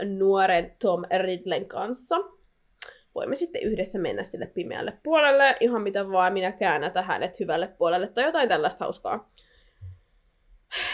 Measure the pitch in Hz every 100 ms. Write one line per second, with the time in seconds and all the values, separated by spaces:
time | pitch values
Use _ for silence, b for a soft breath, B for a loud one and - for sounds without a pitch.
0 | 202 190 190 196 190 175 175 _ - 180
1 | 180 185 185 180 185 165 196 - 202 254
2 | - 349 392 _ _ _ _ _ B B
3 | B - - 285 339 - 214 220 - 190
4 | 165 202 190 175 175 - 170 - - -
5 | 302 320 294 277 277 - 233 233 202 202
6 | 196 185 180 190 185 196 196 151 151 180
7 | 151 - 151 - 165 165 185 - 170 180
8 | 196 - 277 320 240 170 151 - - -
9 | - 220 - b b b b b 92 b
10 | b _ _ _ _ - _ B B